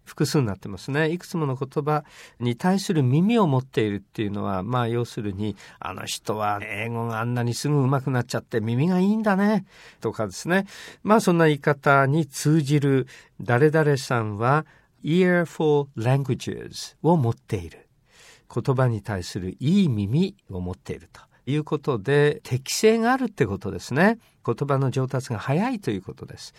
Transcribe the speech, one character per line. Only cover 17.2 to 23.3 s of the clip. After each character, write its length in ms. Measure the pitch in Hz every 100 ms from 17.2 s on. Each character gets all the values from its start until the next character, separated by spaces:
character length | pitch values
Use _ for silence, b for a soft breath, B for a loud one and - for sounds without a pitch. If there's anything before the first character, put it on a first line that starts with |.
| 117
っ 40 | 113
て 220 | - 104
い 120 | 82
る」。 200 | - _ _ _ b b b b
言 260 | 127 127 127
葉 120 | 127
に 140 | 110
対 220 | - 101
す 140 | 87 104
る 160 | 92 -
い 260 | 127 202 175
い 40 |
耳 480 | 107 101 143 190 - -
を 120 | 95
持 100 | 90
っ 60 | 90
て 160 | -
い 60 | -
る 100 | -
と 80 | - - _ -
い 80 | 147
う 80 | 151
こ 140 | 151
と 200 | - 120
で、 400 | 98 143 147 -
適 300 | - 131 -
性 240 | - 214 226
が 140 | 226
あ 60 | 262
る 80 |
っ 40 |
て 160 | 254